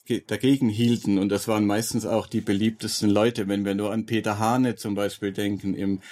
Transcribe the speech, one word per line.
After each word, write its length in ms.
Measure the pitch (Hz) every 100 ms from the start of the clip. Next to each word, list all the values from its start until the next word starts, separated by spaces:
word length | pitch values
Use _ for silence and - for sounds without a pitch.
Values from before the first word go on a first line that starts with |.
ge-, 180 | - 113
dagegen 440 | - 104 131 139 127
hielten. 500 | 107 117 117 107 98
Und 120 | 98
das 180 | 98 -
waren 180 | 107 104
meistens 400 | 104 110 117 104
auch 220 | 110 98
die 120 | 113
beliebtesten 720 | 101 98 110 110 107 - 107
Leute, 380 | 101 113 117 95
wenn 160 | 101
wir 100 | 101
nur 160 | 98 104
an 160 | 110 110
Peter 320 | 113 110 104
Hane 380 | 110 123 127 113
zum 180 | 110
Beispiel 380 | 98 101 - 101
denken, 420 | 95 104 98 98
im, 260 | 92 98 95 -